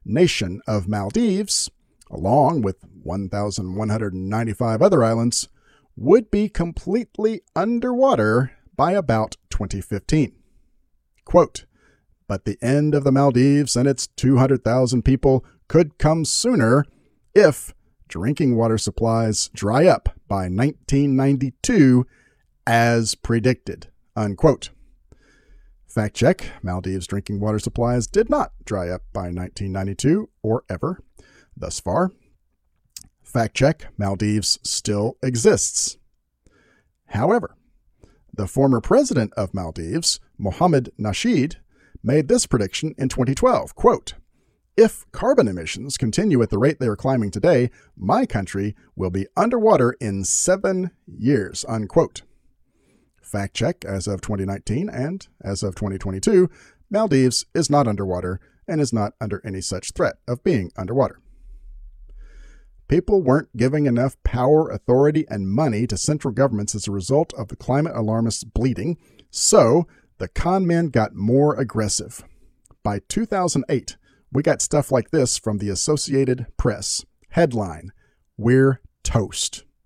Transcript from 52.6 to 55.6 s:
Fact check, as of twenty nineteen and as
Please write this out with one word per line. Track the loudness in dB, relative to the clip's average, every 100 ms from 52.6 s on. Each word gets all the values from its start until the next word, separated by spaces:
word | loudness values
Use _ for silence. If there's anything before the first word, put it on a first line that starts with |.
| _ _ _ _ _ _
Fact | -10 -6 -6
check, | -4 -4 -4
as | -6 -6 -4
of | -6
twenty | -6 -4 -4
nineteen | -6 -4 -4 -4
and | -6 -6 -8 -14 _
as | -10 -6